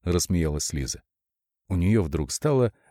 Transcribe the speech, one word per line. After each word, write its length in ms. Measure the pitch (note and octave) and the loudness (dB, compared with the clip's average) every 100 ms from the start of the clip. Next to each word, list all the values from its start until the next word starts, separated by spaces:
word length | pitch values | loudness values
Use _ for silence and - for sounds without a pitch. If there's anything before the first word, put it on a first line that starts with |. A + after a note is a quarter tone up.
рассмеялась 680 | F2 F2 - F2+ D#2+ D2 - | 0 0 2 0 0 -2 -4
Лиза. 300 | D2 B1+ - _ _ _ _ _ _ _ | -6 -6 -8 _ _ _ _ _ _ _
У 80 | F2+ | 0
нее 260 | F2+ A2 | 4 2
вдруг 300 | E2 D2+ D2+ | 2 -2 -4
стало 400 | - D3+ C3+ A#2+ _ _ | -2 0 2 0 _ _